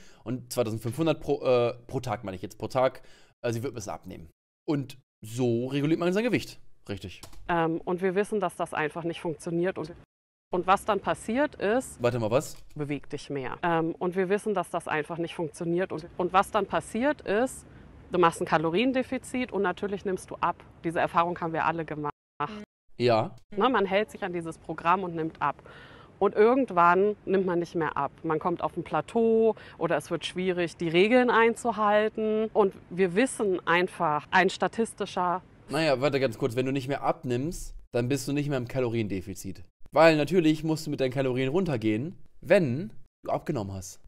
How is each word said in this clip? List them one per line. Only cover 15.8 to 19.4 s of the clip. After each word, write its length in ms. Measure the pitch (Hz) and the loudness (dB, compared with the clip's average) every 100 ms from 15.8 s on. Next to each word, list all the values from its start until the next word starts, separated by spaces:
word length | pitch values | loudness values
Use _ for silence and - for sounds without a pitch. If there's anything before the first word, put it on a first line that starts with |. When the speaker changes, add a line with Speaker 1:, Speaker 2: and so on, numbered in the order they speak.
| 185 | -2
Speaker 2:
und, 120 | 156 170 - | -6 -8 -4
und 160 | 180 | 2
was 180 | 185 196 | 2 2
dann 160 | 214 196 | 0 0
passiert 540 | 175 - 220 277 - | -2 -2 -2 -2 -2
ist, 440 | - 202 262 - - - - - - | -2 0 -2 -4 -18 -20 -20 -20 -4
du 80 | 180 | 2
machst 220 | 170 - | 4 2
ein 40 | |
Kaloriendefizit 1080 | 175 165 165 175 254 254 247 254 - 254 | 0 2 2 2 2 0 -2 -6 -6 -6